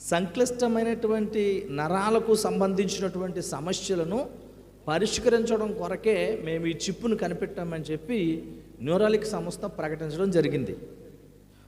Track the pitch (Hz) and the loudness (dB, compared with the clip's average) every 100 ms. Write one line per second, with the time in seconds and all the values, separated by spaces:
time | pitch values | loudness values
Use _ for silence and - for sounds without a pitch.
0 | - 170 190 247 247 - 240 226 226 226 | -2 0 0 2 2 2 2 2 0 0
1 | 214 220 208 220 202 190 - 143 156 190 | 0 0 0 0 0 0 -2 -4 0 2
2 | 208 220 226 214 185 185 196 190 185 - | 4 4 4 4 4 2 2 2 0 0
3 | 185 180 185 175 - 139 170 185 - 180 | -2 -2 -4 -4 -6 -4 -4 -4 -2 -2
4 | 165 226 - - - - - - 151 165 | 0 -2 -4 -8 -18 -20 -20 -10 -2 2
5 | 214 - 233 233 226 220 214 190 175 185 | 2 2 4 4 2 0 0 -4 -4 -2
6 | 220 190 175 - 160 165 165 165 196 - | 2 2 2 -2 -2 -2 -2 -2 -4 -2
7 | 226 214 180 170 196 - 170 160 147 156 | 0 0 0 -2 -6 -6 -6 -6 -4 -6
8 | - 233 165 160 - - - - 131 185 | -2 0 2 0 -6 -14 -16 -6 0 4
9 | 214 214 214 185 170 - 202 - 156 156 | 6 4 0 -4 -6 -6 -8 -4 -4 -4
10 | 160 160 196 170 143 143 104 - - - | -4 -2 2 4 4 2 -2 -6 -12 -16
11 | - - - - - - | -20 -20 -20 -20 -20 -20